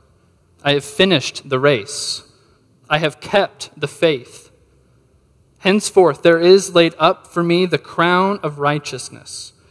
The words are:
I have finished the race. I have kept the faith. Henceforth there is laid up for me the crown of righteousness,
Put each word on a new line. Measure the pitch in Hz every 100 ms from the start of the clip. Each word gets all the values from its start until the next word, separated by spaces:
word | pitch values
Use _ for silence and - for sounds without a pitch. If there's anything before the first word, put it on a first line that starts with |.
| _ _ _ _ _ _
I | 143
have | 143
finished | - - 190 151 - - 143
the | 131
race. | 143 123 - - - - - _ _ _ _ _ -
I | 151
have | 156 -
kept | - 208 185 - -
the | - 151
faith. | - 165 135 - - - _ _ _ _ _ _ _ _ _ _ _
Henceforth | 196 208 - 190 170 139
there | 170 165
is | 175 196 185
laid | 175 165 -
up | 160 180 -
for | 175
me | 170 175
the | 185 -
crown | - - 170 180 196 202
of | 156 143
righteousness, | 143 147 - 127 - - - - - _ _